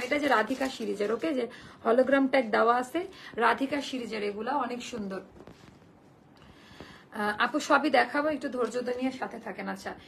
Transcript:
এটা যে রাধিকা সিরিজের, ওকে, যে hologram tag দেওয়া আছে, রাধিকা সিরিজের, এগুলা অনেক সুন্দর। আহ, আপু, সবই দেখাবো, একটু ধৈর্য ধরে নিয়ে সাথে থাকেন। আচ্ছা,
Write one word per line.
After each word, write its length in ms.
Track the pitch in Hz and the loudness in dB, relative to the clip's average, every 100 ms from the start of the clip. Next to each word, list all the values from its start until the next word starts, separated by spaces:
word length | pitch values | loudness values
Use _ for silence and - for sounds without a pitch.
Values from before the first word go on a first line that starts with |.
| 247 | 0
এটা 120 | 294 | 0
যে 40 | 285 | 4
রাধিকা 400 | 226 214 262 262 - | 4 2 0 -2 -4
সিরিজের, 340 | 214 202 202 226 | -4 -2 -2 -2
ওকে, 140 | 330 262 | -2 -2
যে 80 | 233 - - - - | -4 -6 -20 -6 2
hologram 400 | 240 262 277 269 | 4 6 6 6
tag 140 | 269 226 214 | 4 2 4
দেওয়া 200 | 226 240 | 4 4
আছে, 160 | 254 330 381 - - - | 2 -4 -6 -10 -10 0
রাধিকা 360 | 233 226 269 294 269 | 2 2 0 -2 -4
সিরিজের, 340 | 254 226 214 208 | -6 -6 -4 -4
এগুলা 220 | 202 226 285 247 | -4 -2 -2 -2
অনেক 140 | 240 - | -6 -8
সুন্দর। 300 | 240 196 185 | -8 -6 -8
আহ, 60 | - - - - - - - - - - - - - - - - - - - 214 208 208 233 | -12 -20 -20 -20 -20 -20 -20 -20 -20 -20 -20 -20 -20 -20 -20 -18 -18 -20 -14 -6 -4 0 0
আপু, 120 | 294 | 0
সবই 300 | - 285 285 247 | 4 4 6 4
দেখাবো, 280 | 240 294 294 302 | 4 2 0 -2
একটু 120 | 285 247 | -4 -2
ধৈর্য 200 | 220 247 247 | -2 -2 -4
ধরে 120 | 247 | -2
নিয়ে 140 | 262 262 | -4 -4
সাথে 180 | 202 226 214 | -8 -8 -10
থাকেন। 220 | 185 196 | -8 -8
আচ্ছা, 180 | 190 208 - | -8 -8 -12